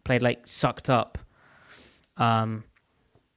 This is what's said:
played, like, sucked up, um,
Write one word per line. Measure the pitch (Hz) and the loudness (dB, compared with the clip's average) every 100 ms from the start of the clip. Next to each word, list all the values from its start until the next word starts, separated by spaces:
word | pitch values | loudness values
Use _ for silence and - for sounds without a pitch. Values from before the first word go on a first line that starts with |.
played, | - 123 | -2 2
like, | 123 120 - | 2 0 -6
sucked | - 131 - - | -2 -2 -2 0
up, | 123 - - - _ _ - - - - _ _ - | 0 0 -8 -18 _ _ -20 -20 -20 -20 _ _ -2
um, | 117 113 110 110 - _ _ _ _ _ _ | 2 2 0 -6 -12 _ _ _ _ _ _